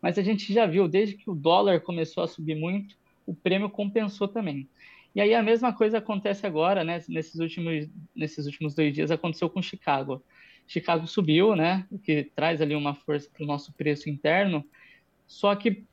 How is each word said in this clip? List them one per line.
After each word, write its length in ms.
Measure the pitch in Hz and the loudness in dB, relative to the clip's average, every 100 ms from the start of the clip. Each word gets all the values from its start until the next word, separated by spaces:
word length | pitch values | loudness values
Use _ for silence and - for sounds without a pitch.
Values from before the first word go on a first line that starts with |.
mas 160 | 175 175 | 0 0
a 40 | |
gente 300 | 190 208 - | 2 0 2
já 140 | 208 214 | 4 4
viu, 200 | 170 180 | 4 4
desde 280 | 185 208 | 4 0
que 160 | 196 - | -4 -8
o 40 | |
dólar 460 | 170 147 180 202 175 | -2 4 6 6 2
começou 420 | - 170 160 - | 0 -4 -4 -4
a 60 | 170 | -6
subir 260 | - 156 | -4 -6
muito, 400 | 156 165 196 202 _ _ _ - | -4 -2 -4 -6 _ _ _ -12
o 80 | |
prêmio 360 | 170 - 190 202 | -6 0 0 -2
compensou 580 | 208 202 214 208 202 202 | -4 -2 -2 -2 -4 -4
também. 400 | 226 190 143 139 _ - - _ | -4 -4 -6 -10 _ -20 -20 _
E 60 | 202 | 0
aí 140 | 208 | 4
a 80 | 233 | 4
mesma 300 | 214 233 247 | 4 2 2
coisa 240 | - 214 220 | 2 0 0
acontece 480 | 220 202 202 202 208 | -2 -4 -2 -2 -2
agora, 380 | 156 170 196 | 0 2 2
né, 180 | 165 170 165 | 0 -4 -6
nesses 320 | 165 160 165 | -6 -6 -6
últimos, 480 | 165 160 165 160 151 - - | -6 -4 -4 -4 -6 -12 -16
nesses 300 | - 151 - | -8 -8 -6
últimos 300 | 143 143 156 | -10 -6 -6
dois 180 | 147 151 | 0 0
dias 180 | 143 156 | 0 -2
aconteceu 380 | 160 - 160 170 | -2 -4 -4 -4
com 140 | - | -4
Chicago. 600 | 175 - - 139 139 131 _ - - - _ | -8 -6 -2 -2 -2 -10 _ -20 -20 -20 _
Chicago 400 | 175 - 165 160 | -6 0 -2 0
subiu, 500 | - 165 156 208 196 | -2 4 6 6 4
né, 300 | 165 190 185 | 2 0 -4
o 80 | 196 | -10
que 260 | - 151 139 - | -2 -2 -2 -2
traz 240 | 156 160 | 0 2
ali 140 | 151 | 0
uma 200 | 151 143 | 0 -2
força 360 | 143 - 147 147 | -6 -4 -6 -6
pro 140 | _ 151 | _ -6
nosso 260 | 143 - | -6 -8
preço 380 | - 151 147 156 | -4 -2 -2 -4
interno, 520 | 143 151 175 202 156 - _ - - _ _ _ | -4 0 2 2 0 -6 _ -20 -20 _ _ _
só 280 | - 202 | -2 0
que 300 | 202 226 196 - | 2 0 -2 -8